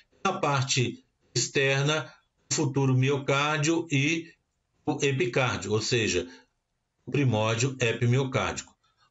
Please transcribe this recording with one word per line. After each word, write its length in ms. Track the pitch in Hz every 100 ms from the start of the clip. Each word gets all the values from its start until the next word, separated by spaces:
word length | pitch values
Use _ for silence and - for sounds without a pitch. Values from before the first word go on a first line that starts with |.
| _ _
na 100 | 196
parte 720 | 185 151 139 131 - 117 - _ _ _ 123
externa, 760 | - 147 135 135 143 156 131 - _ _ -
o 40 | -
futuro 400 | 143 135 135 127
miocárdio 920 | 131 143 135 139 147 151 147 165 165
e 420 | 139 143 165 165 - _ _ _ _ -
o 100 | 143
epicárdio, 680 | 143 131 123 139 123 98 95
ou 100 | 107
seja, 460 | - 120 104 87 - - _ _ _ _ _ _ -
o 60 |
primórdio 680 | 135 135 107 110 110 131 131
epimiocárdico. 920 | 117 110 120 127 135 131 92 82 - _ _ _ _